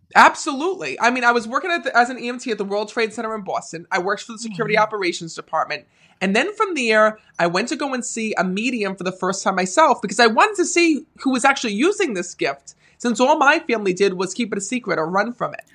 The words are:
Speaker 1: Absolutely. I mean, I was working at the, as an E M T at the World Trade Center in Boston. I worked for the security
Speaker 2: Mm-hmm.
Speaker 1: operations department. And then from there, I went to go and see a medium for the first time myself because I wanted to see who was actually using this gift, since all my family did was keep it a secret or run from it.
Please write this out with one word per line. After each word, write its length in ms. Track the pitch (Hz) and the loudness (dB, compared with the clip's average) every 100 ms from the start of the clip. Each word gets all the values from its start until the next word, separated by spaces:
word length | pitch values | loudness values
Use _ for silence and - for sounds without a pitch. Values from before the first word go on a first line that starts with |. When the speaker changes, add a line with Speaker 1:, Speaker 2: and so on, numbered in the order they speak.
| _ | _
Speaker 1:
Absolutely. 840 | 185 247 - 320 269 330 381 143 135 | 6 6 6 -6 -4 -4 -4 -6 0
I 100 | 233 | 0
mean, 140 | 254 | 2
I 80 | 240 | 2
was 140 | 240 220 | 2 0
working 240 | 262 359 | -4 -2
at 140 | 339 | -2
the, 120 | 311 - | 0 2
as 140 | 240 | 2
an 80 | 254 | 0
E 100 | 240 | -6
M 100 | 247 | -6
T 120 | 262 | -6
at 80 | 208 | -4
the 60 | |
World 240 | 196 202 214 | -2 -4 -4
Trade 240 | - 226 | -2 -4
Center 220 | 220 226 | -4 -8
in 80 | 220 | -8
Boston. 440 | 185 123 - 170 170 | -6 -6 -6 -14 -4
I 100 | 190 | -2
worked 220 | 180 208 | -2 -4
for 100 | - | -6
the 60 | 220 | -12
security 360 | 233 196 214 | -12 -6 0
Speaker 2:
Mm-hmm. 80 | 214 | 2
Speaker 1:
operations 520 | 214 214 180 165 165 | 2 0 -4 -4 -8
department. 520 | - - 160 - 147 - _ _ _ | -12 -6 -4 -2 -6 -10 _ _ _
And 140 | 190 | 0
then 200 | 202 320 | 0 0
from 200 | 415 427 | -2 -2
there, 440 | 320 233 220 214 214 _ - | 0 2 4 4 2 _ -2
I 80 | 175 | 0
went 220 | 180 240 | 2 -2
to 80 | 294 | -2
go 160 | 285 | -4
and 120 | 254 | -4
see 300 | 240 - 220 | -6 -4 -4
a 100 | - | -2
medium 520 | 185 185 240 254 196 190 | -2 0 -2 -2 -4 -4
for 80 | |
the 80 | 180 | -6
first 300 | 185 185 190 | -4 -4 -2
time 140 | 214 190 | -2 0
myself 440 | 185 - 311 240 | 0 4 4 4
because 180 | 196 - | -2 4
I 60 | 233 | 4
wanted 300 | 226 415 403 | 6 2 2
to 80 | |
see 420 | 349 339 339 285 - _ | 0 2 4 2 -2 _
who 100 | 277 | -2
was 140 | 254 | 2
actually 300 | 269 262 240 | 2 2 -2
using 400 | 202 320 403 359 | 0 0 2 -2
this 200 | 190 180 | -2 -6
gift, 400 | - 151 139 - - _ _ | -4 -4 -4 -12 -20 _ _
since 220 | 240 220 | -2 2
all 180 | 254 320 | 4 6
my 220 | 277 320 | 4 2
family 340 | 320 226 202 | 0 -2 0
did 200 | 180 196 | 2 2
was 200 | 180 185 | 0 -6
keep 180 | - 226 | -4 -4
it 60 | 208 | -4
a 40 | |
secret 360 | 196 247 220 160 | -6 -6 -2 -2
or 100 | 160 | 0
run 240 | 190 220 | 0 -2
from 220 | 240 151 | -4 -8
it. 100 | 151 - | -8 -18